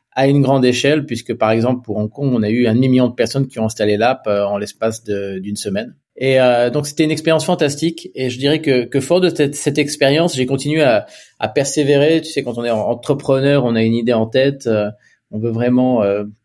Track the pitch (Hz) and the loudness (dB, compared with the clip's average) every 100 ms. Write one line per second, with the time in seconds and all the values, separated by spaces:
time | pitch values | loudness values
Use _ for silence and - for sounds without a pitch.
0 | _ - 139 143 131 135 127 123 139 156 | _ 0 2 4 4 4 2 2 2 0
1 | 143 113 - 110 110 113 120 127 120 104 | -2 -6 -6 -2 0 2 0 -2 -4 -6
2 | 107 - 143 120 107 120 120 117 131 127 | -6 -4 -2 0 0 0 2 2 2 2
3 | 123 123 117 139 135 - 110 - 104 104 | 2 0 -2 -2 -4 -4 -6 -2 0 2
4 | 117 - 107 101 101 101 104 - 113 110 | 0 0 -2 -2 0 -4 -6 -4 -4 -4
5 | - 101 98 95 98 101 104 95 240 - | -6 -6 -6 -8 -8 -8 -6 -6 -6 -12
6 | _ - 135 131 127 120 123 147 143 - | _ -4 2 4 4 4 2 0 -4 -2
7 | 156 156 165 160 151 175 147 143 165 - | 0 0 0 0 0 0 0 0 -4 -4
8 | - - 127 123 139 151 139 127 120 139 | -10 -6 -6 -2 0 0 2 0 0 -2
9 | 135 180 180 165 143 147 147 143 143 - | 0 2 2 2 -2 -2 -2 -2 -2 0
10 | 135 147 170 131 127 139 143 156 143 107 | 2 2 2 0 -2 -2 -2 2 2 2
11 | - - - - 107 147 139 151 139 143 | 0 -10 -20 -8 -4 -2 -2 0 2 4
12 | 151 165 160 143 123 117 120 110 107 120 | 4 2 -2 -6 -6 -6 -4 -2 -2 -4
13 | - 143 - 135 139 143 123 113 113 117 | -2 -2 0 0 2 2 2 0 0 0
14 | 117 117 113 131 139 139 120 107 104 107 | 0 0 0 0 0 0 -2 -2 -2 -6
15 | _ _ _ 107 117 113 120 123 127 123 | _ _ _ -6 -4 -2 0 2 2 2
16 | 101 101 104 107 | 0 0 -4 -12